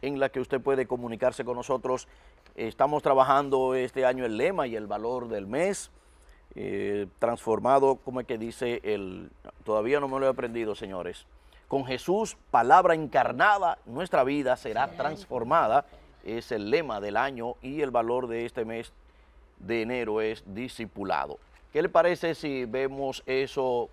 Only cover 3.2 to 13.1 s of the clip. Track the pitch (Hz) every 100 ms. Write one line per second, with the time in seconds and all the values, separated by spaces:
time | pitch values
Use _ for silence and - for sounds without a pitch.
3.2 | 131 139 143 135 131 131 123 - 127 127
4.2 | 123 110 151 190 131 110 107 104 113 127
5.2 | 120 107 98 127 185 196 - - _ _
6.2 | - - _ - 101 98 101 104 98 _
7.2 | 117 117 - 110 113 139 135 131 - 127
8.2 | 117 117 113 113 120 120 101 104 95 92
9.2 | 90 - - - - 107 107 147 139 135
10.2 | 135 131 123 117 110 101 104 95 87 -
11.2 | - - _ - _ 135 131 127 - 196
12.2 | 220 - _ 123 117 170 180 165 151